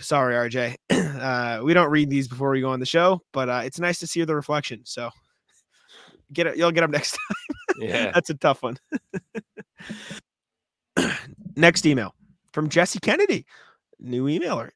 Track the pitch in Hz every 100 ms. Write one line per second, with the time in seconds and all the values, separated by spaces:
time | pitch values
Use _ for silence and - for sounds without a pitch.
0 | - 143 127 120 120 123 120 - - -
1 | 165 139 131 123 120 113 139 175 151 151
2 | 143 139 127 123 139 135 131 127 131 165
3 | 180 180 _ 139 127 123 123 170 175 170
4 | 165 170 160 151 139 151 - 113 - -
5 | 120 - _ _ _ _ _ _ _ -
6 | - _ - 143 160 - 170 165 160 147
7 | - - - - - - - - 110 -
8 | - 175 - 147 156 135 123 127 - 294
9 | _ 180 _ 220 - - - - - 214
10 | - - _ _ _ _ _ _ _ -
11 | - - - - - 143 170 170 156 131
12 | 95 - _ _ _ 156 156 165 180 202
13 | - 311 403 220 - - - _ _ _
14 | 123 123 139 160 339 160 -